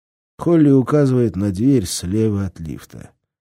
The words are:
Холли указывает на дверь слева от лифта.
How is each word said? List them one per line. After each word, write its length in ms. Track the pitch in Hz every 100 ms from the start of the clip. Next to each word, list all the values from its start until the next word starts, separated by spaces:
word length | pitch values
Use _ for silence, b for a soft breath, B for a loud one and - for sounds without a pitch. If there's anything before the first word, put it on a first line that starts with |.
| _ _ _ -
Холли 340 | 165 170 147
указывает 640 | 135 120 151 139 127 117 92
на 160 | 101
дверь 340 | 92 127 135 90
слева 600 | - 87 107 110 101 95
от 140 | -
лифта. 520 | 80 60 - - - _ _ _